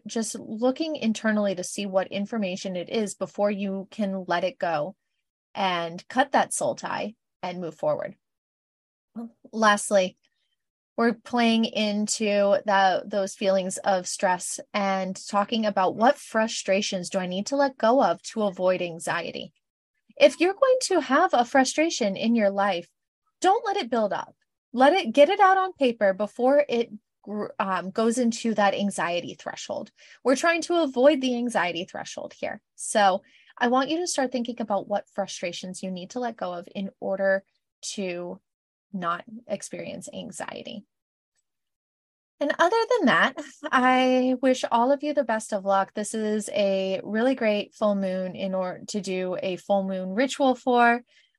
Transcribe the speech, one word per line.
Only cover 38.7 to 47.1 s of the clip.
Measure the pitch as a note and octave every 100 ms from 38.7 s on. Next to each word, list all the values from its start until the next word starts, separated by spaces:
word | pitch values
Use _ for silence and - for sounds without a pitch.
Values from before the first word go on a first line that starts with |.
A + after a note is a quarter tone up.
| _ _
not | G3 F3 F3 - A3 -
experience | G3+ - F3 E3+ F#3 -
anxiety. | - - - - - - - - _ _ _ _ _ _ _ _ _ _ _ _ _ _ -
And | D4 -
other | E4 A4+ A4+ B4
than | C#4+
that, | E3 G#3+ C4+ D4 - D4
I | C4 B3+ B3+ B3+ B3+ B3+ B3+
wish | C4 B3+ -
all | A#3 A#3+
of | C#4
you | D4
the | D4
best | A#3+ A3 -
of | G#3
luck. | G3 G3 F#3+
This | - G#3
is | A3 G#3+ G#3+ G#3
a | - G3+ F#3+ F#3+ F#3+
really | -